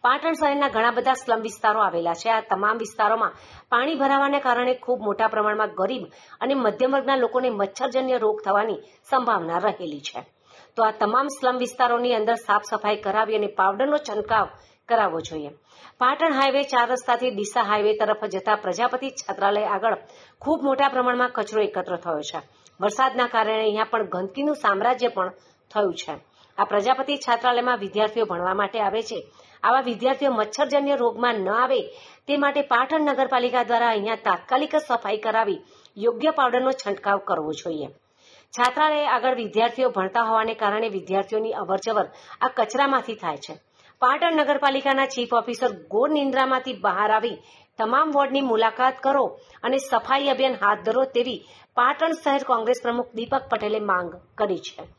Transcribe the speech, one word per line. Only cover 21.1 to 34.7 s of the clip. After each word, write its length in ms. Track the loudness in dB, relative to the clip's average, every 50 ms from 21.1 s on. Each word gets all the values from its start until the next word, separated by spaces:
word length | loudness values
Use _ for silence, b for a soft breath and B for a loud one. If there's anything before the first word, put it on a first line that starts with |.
| 2 2 0 0 0
કચરો 260 | -4 -6 -2 0 0
એકત્ર 340 | 0 0 -2 -6 -4 -4 -6 -6
થયો 240 | -4 -4 -6 -4 -6 -6
છે. 100 | -10 -10 -12 b b b b b _ _
વરસાદના 480 | -2 -2 2 2 0 2 2 0 0 2 2
કારણે 260 | 0 0 2 0 2
અહીંયા 300 | 2 2 2 0 -2 0 0
પણ 180 | -2 -2 -2 -4
ગંદકીનું 440 | -4 -4 -6 -4 -2 -2 -2 -2 0 0
સામ્રાજ્ય 500 | 0 0 2 2 0 2 2 0 -2 0
પણ 160 | 0 -4 -4 -4 b b b b b _ _
થયું 260 | -2 0 0 0 -2 -4
છે. 160 | -10 -12 -12 -12 _ _ b b b b b -4
આ 120 | -2 0
પ્રજાપતિ 500 | 0 0 2 2 0 0 0 -4 -4 -4 0
છાત્રાલયમાં 580 | 0 0 2 2 2 2 2 2 0 -2 -2 -4
વિદ્યાર્થીઓ 460 | -4 0 0 0 0 2 -2 -2 -2
ભણવા 280 | -2 -2 -2 0 0 0
માટે 180 | -2 -2 -2 -2
આવે 200 | -2 0 0 -2
છે. 160 | -4 -4 -8 -10 -12 B B B B B B B
આવા 240 | 2 2 4 4 2 0
વિદ્યાર્થીઓ 420 | -4 0 0 0 0 2 0 0
મચ્છરજન્ય 640 | 2 0 -2 -2 0 -2 -2 2 2 0 2 2 0 2
રોગમાં 380 | 2 0 0 0 0 0 0 0 -2
ન 40 | 0
આવે 280 | 2 2 2 2 2 0 -2 B B B B B B B B
તે 100 | -2 0 2
માટે 200 | 2 2 2 0 0 2
પાટણ 380 | 2 2 2 2 0 0 2 0
નગરપાલિકા 540 | 2 0 0 2 2 0 0 2 2 0 0 2
દ્વારા 220 | 2 2 2 2 2
અહીંયા 300 | 0 -2 -2 -4 -2 0
તાત્કાલિક 480 | -2 -2 -2 0 0 0 0 0 2